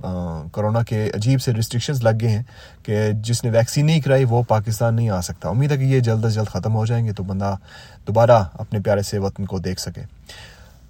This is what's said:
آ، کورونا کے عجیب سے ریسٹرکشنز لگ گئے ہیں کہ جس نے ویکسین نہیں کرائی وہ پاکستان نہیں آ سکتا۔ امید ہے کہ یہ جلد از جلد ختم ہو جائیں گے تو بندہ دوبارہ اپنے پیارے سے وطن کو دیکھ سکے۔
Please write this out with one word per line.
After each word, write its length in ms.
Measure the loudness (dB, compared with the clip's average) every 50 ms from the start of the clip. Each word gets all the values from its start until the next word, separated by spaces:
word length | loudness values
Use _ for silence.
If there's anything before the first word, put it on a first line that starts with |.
آ، 400 | -8 -8 -6 -6 -6 -6 -8 -8 -10 -10
کورونا 300 | -6 -4 -2 -2 0 -2
کے 280 | -2 -2 -2 -2 -2 -2 -4
عجیب 280 | -2 0 0 0 0
سے 100 | 0 -2
ریسٹرکشنز 500 | -2 -2 -2 -2 -4 -4 -4 -4 -2 0
لگ 180 | 2 0 2 2
گئے 80 | 0 0
ہیں 140 | 0 -2 -4 -8 -14 -20 -20 -20 -20 -12
کہ 300 | -6 -2 -2 0 0 0
جس 320 | -2 -2 -2 -2 -2 -2 0
نے 60 | 2
ویکسین 360 | 2 2 2 2 2 2 2
نہیں 140 | 4 2 2
کرائی 240 | 4 4 4 4 4
وہ 180 | 4 2 2 2 2
پاکستان 460 | 2 0 0 -2 -2 0 0 0 2
نہیں 160 | 2 0 0
آ 100 | 0 -2
سکتا۔ 280 | -4 -6 -8 -8 -6 -2
امید 240 | 0 0 0 2
ہے 40 | 0
کہ 80 | 0 2
یہ 160 | 2 4 4
جلد 240 | 4 2 2 2 2
از 100 | 0 0
جلد 140 | 0 -2 -2
ختم 260 | -4 -4 -2 0 0
ہو 120 | 0 0
جائیں 200 | 0 0 0 0
گے 60 | -2
تو 100 | -4 -6
بندہ 320 | -6 -4 -4 -2 -2 -2 -4 -6 -8 -16 -20 -20 -20 -20 -20 -14 -6
دوبارہ 380 | -2 2 4 6 8 8 6 6 2
اپنے 280 | -6 -12 -8 -4 -4 -2
پیارے 220 | 0 2 0 0
سے 160 | 0 -2 -4 -2
وطن 260 | -2 -4 -4 -6 -6
کو 140 | -6 -6 -6
دیکھ 220 | -4 -6 -6 -6
سکے۔ 220 | -8 -10 -12 -12 -14 -16 -18 -20 -20 -20 -20 -20 -20 -20 -20 -20 -20 -20 -20 -20 -20 -20